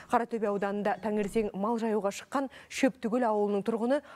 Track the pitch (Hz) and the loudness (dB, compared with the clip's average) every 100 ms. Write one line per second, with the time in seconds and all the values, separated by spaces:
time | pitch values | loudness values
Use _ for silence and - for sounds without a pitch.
0 | - 240 233 233 208 202 202 208 208 185 | 0 0 0 -2 0 0 -2 0 0 0
1 | 220 214 196 226 208 190 208 233 226 214 | 0 0 0 0 -2 -2 -2 0 0 0
2 | 196 - - 277 269 - - - 262 - | 0 -4 -4 -4 -4 -8 -12 2 2 2
3 | 220 247 233 208 208 202 202 226 240 285 | -2 0 2 2 2 0 0 -2 0 0
4 | - | -2